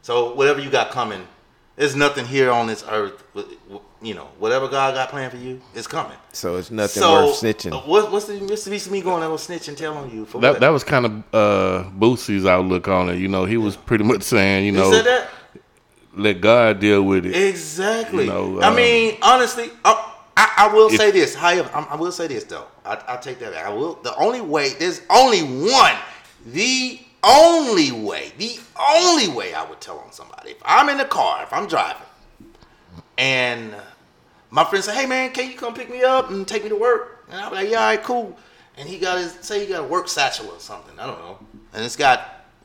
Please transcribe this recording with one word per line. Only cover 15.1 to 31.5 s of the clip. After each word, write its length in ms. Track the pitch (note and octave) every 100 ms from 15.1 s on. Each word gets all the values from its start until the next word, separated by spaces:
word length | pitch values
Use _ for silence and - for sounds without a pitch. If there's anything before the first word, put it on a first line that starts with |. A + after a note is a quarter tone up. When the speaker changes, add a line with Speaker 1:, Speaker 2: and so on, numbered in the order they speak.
| B3 - - - - _ _ _ _ _ G2
Speaker 3:
let 260 | G#2+ F#2
God 380 | G#2 A#2+ A2+ G2+
deal 200 | G#2 G2+
with 220 | G2 F#2+ F2
it. 80 |
Speaker 1:
Exactly. 920 | E3+ G3 F3 D#3 D#3+ G3+ A3+ A3+ F#3 C3+
Speaker 3:
You 40 |
know, 280 | F#2+ F#2 F#2+
Speaker 1:
I 80 | G#3
Speaker 3:
um, 80 | A#3
Speaker 1:
mean, 420 | A#3+ A#3 A3+ G#3+
honestly, 500 | G#3+ B3+ A#3 A#3+ A#3 - G3+
I, 260 | A3 - - _ -
I, 180 | G#3+ -
I 160 | G#3
will 160 | G#3+ A3
Speaker 3:
if 80 | G#3+
Speaker 1:
say 140 | G#3
this. 220 | F#3+ D3
However, 360 | - F3 F3+ C3+
I, 80 | C#3+ D3+
I 40 | D3+
will 160 | F3
say 160 | F3 E3
this 160 | A2+
though. 220 | - D#2+ C2+ _ -
I, 140 | G#2+ -
I 80 | B2
take 220 | C3 B2
that 140 | A2+
back. 120 | E2 F#2+
I 40 |
will. 260 | G#2 D#3+ -
The 100 | - -
only 240 | F#3 B3
way, 320 | F3+ D3+ C#3
there's 280 | - F3 E3 -
only 320 | G#3+ C4 G3+
one, 540 | D3 B2+ F#3 C4 D3+ A2+ - - _ _ A#2
the 540 | C#3 A#3+ C4 B3+ - _ _
only 680 | G3 C4 E4+ E4+ C#4 G3 C#3+
way, 400 | A#2 G#2 D#2 C#2+ C3
the 220 | A3+ A#3+ - -
only 500 | C#4+ D#4+ F4+ D#4+ G3+
way 240 | B2 F#2
I 100 | D#2
would 160 | D#2 D2+
tell 180 | - D#2
on 120 | -
somebody, 400 | - - - -
if 60 | - -
I'm 240 | G#3 D4
in 80 | C#4
the 80 | C4+
car, 380 | - G2 C#2+
if 100 | D2